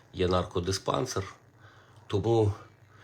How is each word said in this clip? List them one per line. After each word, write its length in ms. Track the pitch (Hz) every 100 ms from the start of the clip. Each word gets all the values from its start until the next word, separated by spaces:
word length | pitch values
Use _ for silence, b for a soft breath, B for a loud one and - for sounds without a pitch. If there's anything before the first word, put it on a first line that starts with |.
| B
є 160 | - 87
наркодиспансер. 1040 | 90 90 92 87 98 - 92 - 98 92 - - - B B B B -
Тому 460 | 101 110 113 104 B B - - B